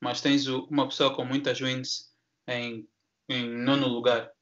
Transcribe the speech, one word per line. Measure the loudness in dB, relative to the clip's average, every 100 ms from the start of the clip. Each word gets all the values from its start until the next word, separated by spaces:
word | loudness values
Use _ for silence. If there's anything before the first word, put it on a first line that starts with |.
mas | -4 0
tens | 4 4 4
o, | -2 0
uma | 0 0
pessoa | 2 2
com | 2
muitas | -2 -2 0 -2
wins | -2 -4 -6 -8 -10 _ _ _ -6
em, | -6 -6 -8 -14 _ _ _ -6
em | -4 -4
nono | -2 2 2 2
lugar, | 2 2 2 0 -12